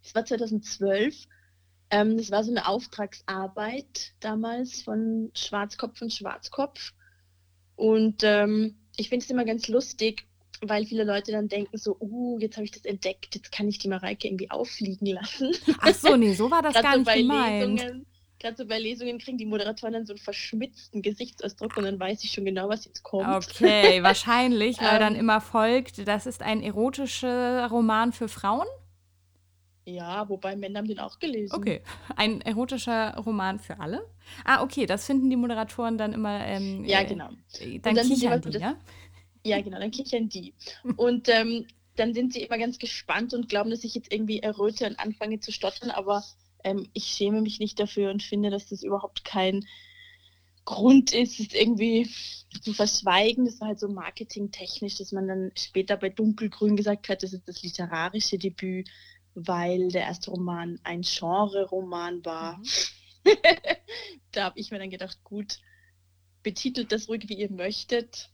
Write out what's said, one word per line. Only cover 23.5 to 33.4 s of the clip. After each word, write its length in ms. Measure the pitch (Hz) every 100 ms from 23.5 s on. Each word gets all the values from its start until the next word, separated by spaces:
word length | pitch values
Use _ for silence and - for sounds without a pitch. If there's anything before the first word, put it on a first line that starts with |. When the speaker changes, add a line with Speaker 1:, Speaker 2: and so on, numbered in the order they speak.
Speaker 2:
Okay, 520 | - - 208 202 185
Speaker 1:
<laughs> 0 |
Speaker 2:
wahrscheinlich, 760 | 180 196 - 240 254 233 220 233
weil 180 | 220 214
dann 160 | 214
Speaker 1:
Ähm. 60 | 220
Speaker 2:
immer 200 | 226 214
folgt, 680 | - 226 220 247 254 - 202
"Das 180 | 208 254
ist 160 | -
ein 180 | - 220
erotischer 1040 | - 202 247 269 262 - 254 247 247 254 240
Roman 420 | 233 226 220 240
für 160 | - 226
Frauen?" 380 | - 202 233 403 539 - _ _ _ _ _ _ _ _ _
Speaker 1:
Ja, 440 | - 180 170 190 208
wobei 260 | 190 190
Männer 260 | 202 196 208
haben 80 | 214
den 100 | 202
auch 200 | - -
gelesen. 360 | 330 233 208 220
Speaker 2:
Okay, 240 | 202 165 - - - -
ein 260 | 214 220
erotischer 760 | - 214 254 262 - 226 220 -
Roman 420 | 220 208